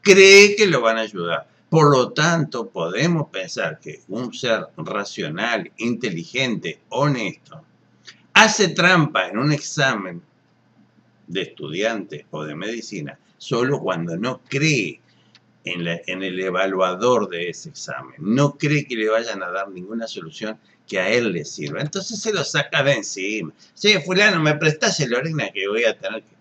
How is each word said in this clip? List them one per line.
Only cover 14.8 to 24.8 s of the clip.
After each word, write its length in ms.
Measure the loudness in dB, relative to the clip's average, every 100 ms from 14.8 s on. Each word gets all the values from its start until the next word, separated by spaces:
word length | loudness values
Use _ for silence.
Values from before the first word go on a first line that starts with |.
| -2 -8 _ _ _ _ _ _
en 200 | -10 -6
la, 160 | -6 -6 -8
en 160 | -8
el 160 | -6 -6
evaluador 880 | -4 -2 -2 0 -2 0 2 2 0
de 220 | -6 -8
ese 200 | -10 -14
examen, 440 | -16 -12 -12 -14 -10
no 360 | -2 2 2 0
cree 300 | -2 -2 -2
que 80 |
le 140 | -4 0
vayan 340 | 0 -2 -8
a 80 | -6
dar 180 | -6 -8
ninguna 380 | -10 -10 -10 -10
solución 500 | -12 -14 -10 -10 -12 _ _ _
que 140 | -4
a 100 | 0
él 220 | 0 0
le 120 | -4
sirva. 360 | -8 -10 -8 -6
Entonces 400 | -6 -6 -8 -8
se 120 | -4
lo 120 | -4
saca 400 | -2 -4 -2 0
de 80 | 2
encima. 600 | 0 -2 -8 -6 -6 -8 -12 _
"Che, 260 | _ 2 2
fulano, 400 | 2 2 4 4
¿me 140 | 2
prestás 460 | 2 0 0